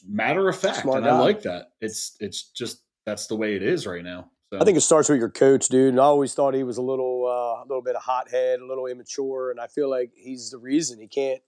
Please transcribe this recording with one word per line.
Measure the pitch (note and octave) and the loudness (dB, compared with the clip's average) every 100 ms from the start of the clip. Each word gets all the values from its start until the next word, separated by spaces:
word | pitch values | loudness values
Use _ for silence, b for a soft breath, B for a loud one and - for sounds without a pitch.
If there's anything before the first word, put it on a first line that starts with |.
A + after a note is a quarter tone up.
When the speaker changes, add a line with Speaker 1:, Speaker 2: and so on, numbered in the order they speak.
| F#2 | -8
Speaker 1:
matter | G#2 A#2 E3+ F#3+ | -2 0 2 0
of | E3 | 0
fact, | G3 - | -4 -2
Speaker 2:
Smart | C3+ C3 | -2 0
Speaker 3:
guy. | A#2 | 2
Speaker 1:
and | - | 4
I | |
like | F3 G#3+ | 4 2
Speaker 2:
guy. | F#2+ | -4
Speaker 1:
that. | F2 - - | -8 -12 -10
It's, | A2 G#2+ - - | -10 -8 -10 -10
it's | G2+ - - | -10 -10 -14
just, | - A#2 - _ _ - | -10 -10 -10 _ _ -10
that's | G#2 - | -8 -6
the | A2 | -4
way | G#2+ G2 | -2 -2
it | |
is | G#2+ F3 G2+ | 0 -2 -4
right | F2 | -10
now. | F2 F2+ F2+ _ - | -10 -14 -16 _ -12
So. | G2 | 2
Speaker 2:
I | |
think | G#3 E3 | 4 4
it | |
starts | - D#3+ D3 | 4 4 6
with | C#3 | 2
your | A2+ | 2
coach, | - C3+ C3 - | 4 6 6 4
dude. | C3 C3+ | 4 6
And | B2+ | 6
I | |
always | C#3+ C#3+ C3+ - | 6 6 2 0
thought | C#3 | 0
he | C3+ | 0
was | B2+ A2+ | -4 -4
a | |
little, | B2+ C3 B2+ B2+ B2 | -4 -2 -2 -2 -2
uh, | B2 A#2+ A#2 | -2 -4 -6
a | B2+ | -6
little | C3 | -8
bit | B2+ A#2+ | -6 -6
of | |
hothead, | - B2+ - B2+ B2+ B2+ | -2 -4 -2 -2 0 -2
a | B2+ | -4
little | C3 B2+ | -8 -6
immature, | B2 A#2 - C3+ C3 B2+ | -10 -10 -6 -4 -4 -6
and | A#2+ | -8
I | A#2+ | -8
feel | - C#3 | -4 -2
like | C3 B2 _ | -2 -4 _
he's | C3 B2+ A2 | -14 -14 -14
the | B2 | -14
reason | B2+ D3 D#3 A2 | -2 -2 -2 -10
he | G#2+ | -8
can't. | C#3 C3+ C3 | -4 -2 -4